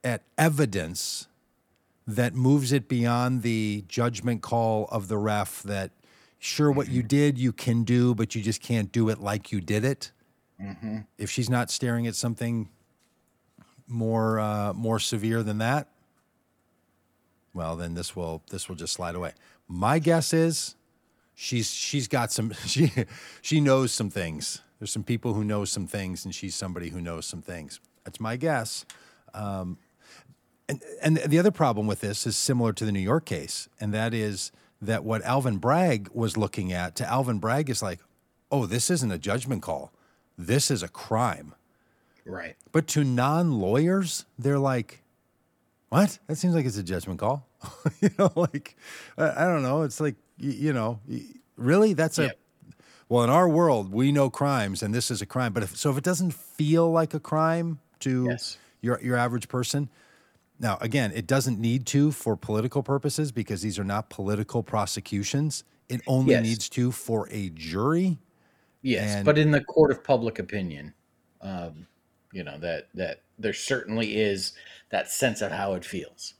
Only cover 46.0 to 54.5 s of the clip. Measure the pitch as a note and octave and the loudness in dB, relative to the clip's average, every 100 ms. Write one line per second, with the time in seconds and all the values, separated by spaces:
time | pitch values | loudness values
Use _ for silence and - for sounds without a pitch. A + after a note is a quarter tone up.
46 | G3+ - - D#3 F3+ E3 B2+ G#2 F2+ F#2 | 4 2 -8 0 2 2 2 -2 -2 -4
47 | F2+ E2+ G#2 C#3 - _ - - D#3 - | -4 -2 0 -2 -6 _ -18 -4 -6 2
48 | G3+ - G3 - - D3 - _ - - | 0 4 2 4 0 -2 -12 _ -20 -18
49 | - - D#3 - F3 E3 B2+ D3 D3+ - | -14 0 0 2 2 2 2 0 0 0
50 | D3+ A2 _ - C#3 G#2+ D3+ C#3 A2+ A#2 | -2 -2 _ -8 -6 -2 0 0 -2 -4
51 | A#2+ A#2+ - - _ - A#2+ F3+ G#3+ D#3 | -8 -10 -10 -20 _ -4 4 6 6 4
52 | D#3+ - C#3 - _ _ - - - - | 2 2 0 0 _ _ -20 -20 -20 -20
53 | _ A#2+ A#2+ D3+ F3+ D#3 E3+ A#2+ F#2+ G2+ | _ 4 6 6 6 6 6 4 2 2
54 | C3+ C#3+ C3+ - C#3+ | 4 4 2 2 0